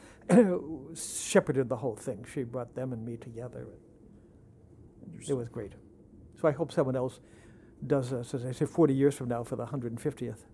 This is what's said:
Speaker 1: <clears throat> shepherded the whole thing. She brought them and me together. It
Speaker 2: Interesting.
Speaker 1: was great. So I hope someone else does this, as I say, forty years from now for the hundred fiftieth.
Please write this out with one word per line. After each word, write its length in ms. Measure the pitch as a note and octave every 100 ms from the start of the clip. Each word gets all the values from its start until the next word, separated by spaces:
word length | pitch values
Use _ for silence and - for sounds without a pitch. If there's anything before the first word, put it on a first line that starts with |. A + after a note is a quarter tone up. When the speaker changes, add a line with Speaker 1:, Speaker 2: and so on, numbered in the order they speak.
| - - -
Speaker 1:
<clears throat> 720 | G3+ G3 F3+ C#3+ D3 D3 E3 - -
shepherded 460 | - G3 E3+ C3+ A#2+
the 60 | A#2+
whole 200 | C3+ G#2+
thing. 300 | C3+ G#2 A2
She 120 | D3
brought 320 | A#2+ B2 A#2+ B2+
them 180 | C3
and 120 | A2+ A#2
me 120 | A#2
together. 440 | A#2+ A2+ B2 B2
It 1500 | B2 - - - - - - - - - - - - - -
Speaker 2:
Interesting. 300 | E3 - C3
Speaker 1:
was 120 | A#2
great. 240 | A#2 G2+ - - - - - - -
So 80 | D#3
I 40 |
hope 200 | C#3+ D3+
someone 240 | E3 C3 B2+
else 240 | B2+ - - - - - - - C3+
does 240 | C#3+ B2+
this, 240 | B2+ A#2+
as 120 | B2+ A#2+
I 60 |
say, 140 | B2+ D3+
forty 280 | - D3+
years 220 | C3+ C#3 C#3
from 140 | B2
now 140 | A#2+
for 120 | A#2 A#2+
the 100 | A#2
hundred 340 | C#3 A#2 A#2
fiftieth. 460 | D3+ - A#2+ G#2 -